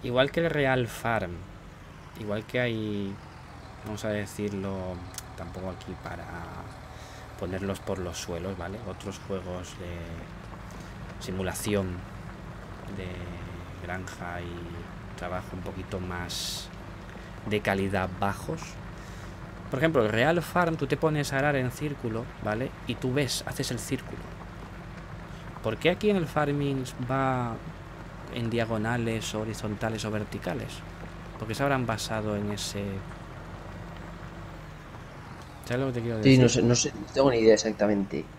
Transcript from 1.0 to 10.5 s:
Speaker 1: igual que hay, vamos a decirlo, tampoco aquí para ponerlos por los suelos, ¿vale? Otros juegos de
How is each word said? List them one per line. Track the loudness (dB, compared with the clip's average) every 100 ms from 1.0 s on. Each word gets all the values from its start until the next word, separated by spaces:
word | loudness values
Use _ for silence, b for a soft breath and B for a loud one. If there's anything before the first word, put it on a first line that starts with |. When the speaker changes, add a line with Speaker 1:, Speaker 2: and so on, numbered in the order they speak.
| 2 2 0 -6 -10 -14 -16 -16 -16 -16 -14 -10
Speaker 1:
igual | -2 -2 0
que | 0
hay, | 2 2 0 -2 -2 -6 -12 -14 -14 -14 -14 -12 -8
vamos | -4
a | -2
decirlo, | 0 -2 -2 -2 0 -2 -2 -4 -6 -8 -10 -12 -10
tampoco | -10 -6 -6
aquí | -6 -8 -8
para | -8 -8 -8 -8 -8 -10 -10 -12 -14 B B B B -6
ponerlos | -4 -2 -2 -4
por | -2 -2
los | -2 -4
suelos, | -4 -4 -4 -4
¿vale? | -6 -6 -8
Otros | -8 -8 -8 -4
juegos | -4 -4 -6 -6 -10
de | -8 -8 -8 -8 -10 -12 -12